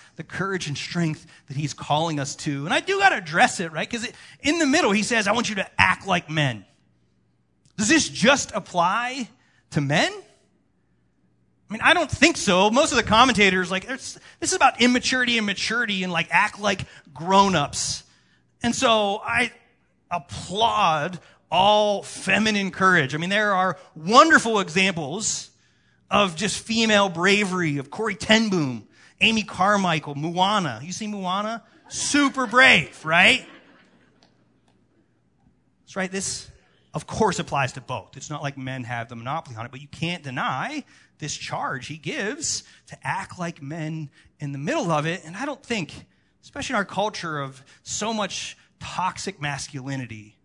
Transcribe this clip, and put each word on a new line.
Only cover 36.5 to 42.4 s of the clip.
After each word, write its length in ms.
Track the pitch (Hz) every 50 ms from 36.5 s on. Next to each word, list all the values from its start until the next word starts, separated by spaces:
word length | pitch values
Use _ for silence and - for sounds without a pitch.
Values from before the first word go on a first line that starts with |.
| - _ _ _ _ _ _ _ -
of 140 | - - -
course, 320 | - - 220 202 - -
applies 320 | - - 156 139 135 127
to 80 | - 131
both. 360 | - - 127 110 - _ -
It's 140 | 139 - -
not 120 | 151 147
like 140 | 151 139 143
men 280 | 139 131 131 131 131 120
have 240 | 117 123 117 117 -
the 80 | 120
monopoly 400 | 117 117 127 147 165 - 147 117
on 100 | 110 117
it, 60 | 120
but 80 | - 135
you 80 | 147 -
can't 340 | - - 160 170 180 170
deny 640 | 147 139 123 143 220 233 139 131 170 247 302 294 - _ _ _ _ _ _ -
this 160 | 156 143 -
charge 520 | - - - 151 - - - 143 131 123
he 100 | - 151
gives 640 | 160 - 160 262 294 208 208 285 339